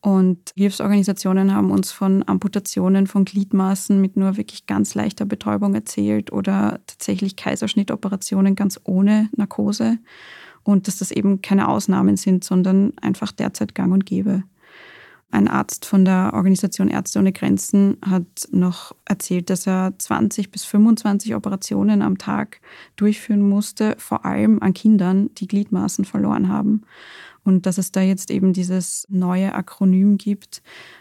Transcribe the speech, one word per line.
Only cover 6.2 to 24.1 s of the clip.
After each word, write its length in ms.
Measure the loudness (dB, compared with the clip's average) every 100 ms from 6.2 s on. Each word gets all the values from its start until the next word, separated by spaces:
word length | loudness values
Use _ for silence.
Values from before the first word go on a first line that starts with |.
| -2
oder 480 | -4 -2 0 -2 -4 -12
tatsächlich 500 | -12 -6 -4 -4 -4
Kaiserschnittoperationen 1200 | -6 -4 -2 -2 -2 -4 -4 -6 -4 0 2 2
ganz 240 | -2 -4
ohne 460 | -4 2 4 2 0 -2
Narkose. 600 | -4 -2 -4 0 0 -2 _ -20 -20 -20 -20 _
Und 240 | 2 2 2
dass 100 | -6
das 140 | -6
eben 300 | -2 0 0
keine 260 | 0 0 2
Ausnahmen 480 | 0 0 2 2 2
sind, 260 | 2 0
sondern 500 | 2 0 2 2 2 -2
einfach 300 | -4 -4 -6
derzeit 440 | -6 -6 -4 -6
gang 180 | -2 0
und 120 | 0
gäbe. 380 | 0 -2 -2 -2 -4 _ _ -20 -20 -20 -20 -20 _
Ein 180 | 0 2
Arzt 360 | 0 -4 -8
von 200 | 0 4
der 260 | 4 4 0
Organisation 540 | 0 2 2 0 -2 -2
Ärzte 320 | -2 -4 0
ohne 140 | 0
Grenzen 640 | 0 0 0 2 2 2 0 -2
hat 380 | -2 -2 -12 -4
noch 420 | 0 0 -2 -12 -20
erzählt, 460 | -6 -6 -2 -4 -2
dass 160 | -4 -2
er 280 | 0 -2 -4
zwanzig 540 | -6 -2 -2 -2 -8
bis 120 | -8
fünfundzwanzig 680 | -2 4 4 4 2 -2 -2
Operationen 680 | -6 -4 -8 -4 0 2 2
am 160 | 0 -2
Tag 420 | -4 -4 -6 -12 -20 -20 -20
durchführen 480 | -2 0 0 -2 0
musste, 540 | 2 2 -2 -2 -4 -4
vor 260 | -6